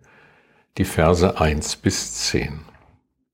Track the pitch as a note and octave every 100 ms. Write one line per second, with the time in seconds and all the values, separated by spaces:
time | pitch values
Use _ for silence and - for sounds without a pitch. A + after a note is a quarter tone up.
0 | _ _ _ _ _ _ _ - F#2+ -
1 | D#2+ F2 F#2 - E2 D2+ - - - -
2 | - - - - - D2 - _ _ _
3 | _ _ _